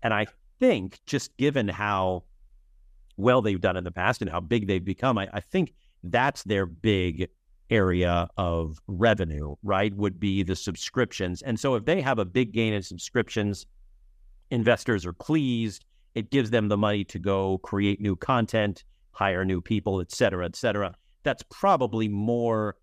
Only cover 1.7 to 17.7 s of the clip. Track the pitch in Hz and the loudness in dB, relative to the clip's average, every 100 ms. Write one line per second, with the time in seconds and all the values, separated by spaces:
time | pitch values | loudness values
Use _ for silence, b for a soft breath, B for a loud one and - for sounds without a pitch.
1.7 | 90 104 98 92 90 - - - - _ | -2 -2 0 0 -2 -6 -20 -20 -20 _
2.7 | _ - - - - 107 127 107 95 92 | _ -20 -20 -16 0 4 4 2 0 0
3.7 | 92 90 87 95 123 95 87 85 117 101 | 0 -4 -2 0 0 -4 -4 -2 0 0
4.7 | 95 90 92 131 110 98 104 - 190 160 | -2 -2 -2 -2 -2 -4 -8 -4 -2 -2
5.7 | - _ _ 87 120 135 - - 101 92 | -6 _ _ -2 0 0 -2 -2 -2 -2
6.7 | 80 110 98 90 80 90 _ _ _ - | -2 0 2 0 -2 -6 _ _ _ 0
7.7 | 110 92 90 87 87 85 - 90 85 80 | 2 4 4 2 2 0 -2 -2 0 -2
8.7 | 78 - 90 113 101 85 76 76 71 104 | -8 -10 0 2 2 0 -4 -8 -8 -2
9.7 | 95 107 98 101 87 104 98 90 90 - | 0 0 0 -2 0 0 0 0 -2 -4
10.7 | 85 - - 120 - 90 90 - 110 143 | -8 -6 -2 -2 -2 -6 -4 -6 -2 0
11.7 | 120 113 185 131 117 92 123 117 110 110 | 0 0 0 0 -2 0 0 0 0 0
12.7 | 104 95 87 - 123 107 - 104 98 - | -2 -6 -12 -4 -4 -2 -2 -2 -4 -10
13.7 | - - - - _ - - _ 120 113 | -20 -20 -20 -20 _ -20 -20 _ 0 2
14.7 | 117 - 107 87 85 - 156 135 117 113 | 2 2 -2 -2 -8 -2 0 2 0 -4
15.7 | 95 - _ _ - 104 139 113 117 104 | -8 -18 _ _ -8 0 0 2 2 2
16.7 | 101 104 104 98 101 95 98 95 92 - | 2 2 0 -4 -4 0 0 2 -2 -2